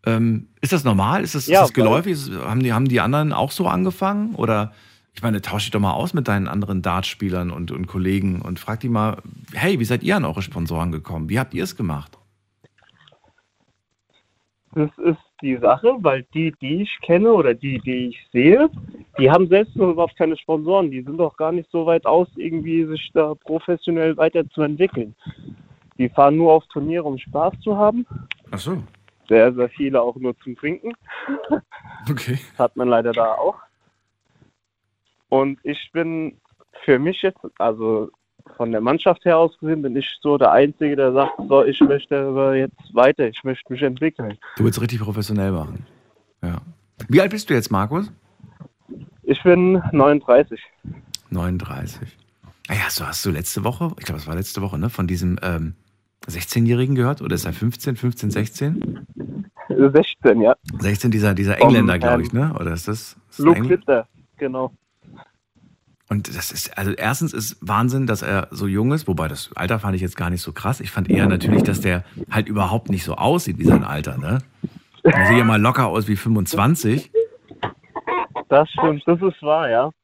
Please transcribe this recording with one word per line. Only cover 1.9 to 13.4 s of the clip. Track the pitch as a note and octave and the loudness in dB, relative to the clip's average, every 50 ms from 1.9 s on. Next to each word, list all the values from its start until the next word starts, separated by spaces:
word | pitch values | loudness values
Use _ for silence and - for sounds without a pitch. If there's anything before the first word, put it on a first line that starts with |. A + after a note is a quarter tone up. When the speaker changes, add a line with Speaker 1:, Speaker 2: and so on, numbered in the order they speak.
| A2+ D3 E3+ G3+ F3 | 4 2 0 -2 -4
Speaker 1:
Ist, | D3 C3+ - | -4 -6 -8
haben | F#2+ E2+ B1 D#2+ A2 B2+ | -8 -8 -6 -2 -2 0
die, | C3 B2 A2+ | 0 0 0
haben | A2 C3+ | 0 0
die | C3+ B2+ A2+ | 2 2 2
anderen | E2+ A2+ C#3 D3+ D3+ D3+ - | 2 2 0 0 0 0 -2
auch | - A#2+ D3 | -2 -2 -4
so | - - F3+ | -4 -4 -2
angefangen? | - - F3+ F#3 F#3+ F3+ - F#3+ F#3+ G#3 G#3 G#3 A3 A3+ | 0 0 0 0 -2 -2 -2 -2 -2 -2 -2 -4 -4 -4
Oder, | - A2 A2+ A2 G#2 G#2 G#2+ - - _ _ _ _ _ _ _ | -4 -2 0 0 0 -2 -4 -8 -18 _ _ _ _ _ _ _
ich | - - | -6 -2
meine, | A#2 G#2+ G2 | -2 -2 -2
tausch | - - F#2 G#2+ G#2 | -4 -6 -6 -6 -6
dich | - | -4
doch | - G#2 | -2 0
mal | G2+ F#2+ C2+ | 0 0 0
aus | C2 - F3+ - | -2 -4 -2 -4
mit | D#3 B2+ | -4 -2
deinen | - G2+ G2+ F#2+ | 0 -2 -2 -2
anderen | A#1+ D2 G#2 G2+ F#2 G2 F#2 | -2 -4 -4 -4 -2 -4 -4
Dartspielern | E2 F#2 F2 F#2+ F#2+ - - _ G#2 F#2+ F2+ F2+ F2 F2 | -2 -2 -2 -2 -4 -6 -8 _ -6 -4 -4 -4 -4 -6
und, | D2 D2+ F2 E2 | -6 -8 -8 -8
und | - - F#2 | -8 -8 -10
Kollegen | F2+ - F#2 F2+ F#2 G2 G2 F#2+ G2 F2+ F2 | -8 -6 -4 -2 0 0 0 -2 -2 -4 -4
und | - F2 F2+ - | -6 -8 -10 -10
frag | - - A2 A#2 | -8 -8 -8 -6
die | - B2 | -4 -2
mal, | A#2 G#2+ G#2+ A2 B2+ - - - - - - - - | -2 0 0 -2 -4 -6 -14 -20 -20 -20 -20 -12 -6
„Hey, | - C#3 F#3 G3 C3+ | -4 -2 -2 0 0
wie | A#2 | -2
seid | G#2+ B2 A#2+ - | -2 -2 -4 -2
ihr | - G3+ | -2 -2
an | G3+ C3+ | 0 -2
eure | D#2 E2+ G2 | -4 -4 -6
Sponsoren | F#2 - - F2 E2+ D#2 E2 D#2+ E2+ F2 | -8 -8 -6 -8 -6 -4 -4 -4 -4 -4
gekommen? | D#2+ D#2 D#2+ - E2+ E2 D#2 D#2+ | -6 -8 -10 -10 -8 -8 -6 -4
Wie | G2 B2+ | -4 -4
habt | C3 - - | -4 -4 -6
ihr's | - - - - | -6 -6 -6 -6
gemacht?“ | - G#2+ E2+ D2+ D2 D2+ - - _ _ _ _ _ _ _ _ _ _ _ _ _ _ _ _ _ D2+ _ _ _ _ _ _ _ | -6 -6 -6 -6 -6 -10 -14 -20 _ _ _ _ _ _ _ _ _ _ _ _ _ _ _ _ _ _ _ _ _ _ _ _ _